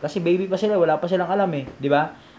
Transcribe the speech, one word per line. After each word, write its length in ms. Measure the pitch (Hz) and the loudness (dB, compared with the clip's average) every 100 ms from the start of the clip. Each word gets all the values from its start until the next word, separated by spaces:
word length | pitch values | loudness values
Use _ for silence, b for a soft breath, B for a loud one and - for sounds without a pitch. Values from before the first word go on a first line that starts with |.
Kasi 160 | 143 202 | -8 -2
baby 240 | 170 180 | 0 0
pa 160 | 190 185 | 0 -2
sila, 160 | 214 208 | 0 2
wala 240 | 165 156 | 2 2
pa 80 | 175 | 0
silang 240 | 185 175 | -2 0
alam 160 | 196 190 147 | 0 0 -2
eh, 80 | 127 - | -8 -6
di 80 | 139 | 0
ba? 240 | 143 160 B B | 2 0 B B